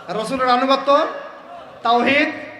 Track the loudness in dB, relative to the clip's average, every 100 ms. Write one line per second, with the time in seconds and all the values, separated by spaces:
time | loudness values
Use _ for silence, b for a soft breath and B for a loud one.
0 | -8 -6 -4 -2 2 2 2 2 4 2
1 | 2 -6 -14 -16 -18 -18 -18 -4 0 2
2 | 4 2 0 -4 -12